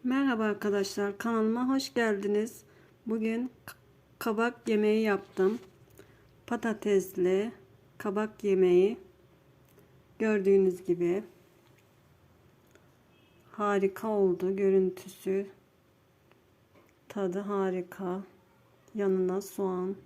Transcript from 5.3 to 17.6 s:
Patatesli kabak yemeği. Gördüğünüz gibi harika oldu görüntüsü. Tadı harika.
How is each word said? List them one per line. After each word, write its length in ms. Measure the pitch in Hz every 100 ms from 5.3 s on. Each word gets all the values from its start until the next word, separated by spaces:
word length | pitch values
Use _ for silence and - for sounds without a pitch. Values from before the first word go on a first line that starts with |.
| - 190 226 - - - - - - - - -
Patatesli 1040 | 240 233 214 208 196 185 - 180 190 226 - - - _ -
kabak 460 | 214 196 214 214
yemeği. 540 | 208 190 180 180 196 240 - - - _ _ _ _ - - - _ -
Gördüğünüz 680 | 220 214 190 196 190 180
gibi 400 | - 175 175 190 214 - _ _ _ _ _ _ _ _ _ _ _ _ _ _ _ _ _ _ _ _ _
harika 560 | - 208 202 190 - 220
oldu 480 | 214 190 175 185 196
görüntüsü. 920 | 196 190 185 180 - - 190 190 202 - _ _ _ _ _ _ _ _ _ _ _ _ _ _ _
Tadı 300 | 214 190 190
harika. 840 | 202 202